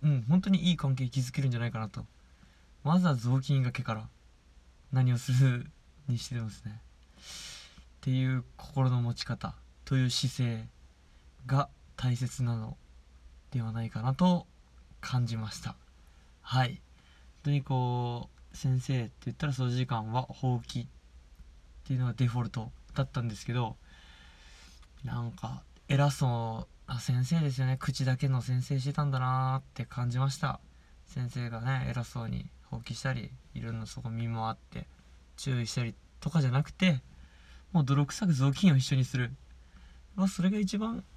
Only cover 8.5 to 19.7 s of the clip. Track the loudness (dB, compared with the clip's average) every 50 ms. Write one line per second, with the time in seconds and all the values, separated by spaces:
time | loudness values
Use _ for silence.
8.5 | -14 -18 -18 -6 -2 0 2 2 2 2 0 0 -2 -4 -4 -6 -6 -4 -6 -8
9.5 | -10 -12 -18 -20 -20 -20 -4 0 2 2 4 2 2 0 -2 -2 0 0 0 0
10.5 | -2 -4 -8 -12 -16 -20 -20 -20 -20 -20 -20 -20 -20 -20 -20 -20 -20 -16 -4 0
11.5 | 2 2 2 0 -6 -16 -20 -20 -8 -2 0 0 0 0 -2 -4 -4 -2 -2 -2
12.5 | -2 -2 -4 -8 -10 -14 -16 -20 -20 -20 -20 -20 -20 -20 -20 -20 -20 -20 -14 -6
13.5 | -4 -4 -4 -2 -4 -4 -4 -4 -4 -2 -2 -2 2 4 6 6 6 4 0 -6
14.5 | -16 -20 -20 -20 -20 -20 -20 -20 -18 -14 -6 -2 0 0 0 0 -2 -4 -6 -6
15.5 | -8 -8 -10 -10 -10 -10 -18 -20 -20 -20 -20 -20 -20 -20 -20 -20 -20 _ -8 0
16.5 | 2 2 2 2 -2 -8 -14 -20 -20 -20 -20 -20 -20 -20 -20 -20 -20 -6 -2 0
17.5 | 0 0 0 0 0 0 2 0 0 0 0 -2 -4 -6 -8 -12 -16 -20 -20 -18
18.5 | -10 -4 0 0 2 2 0 0 0 0 -2 -4 -8 -10 -10 -8 -6 -4 -4 -2
19.5 | 0 0 0 0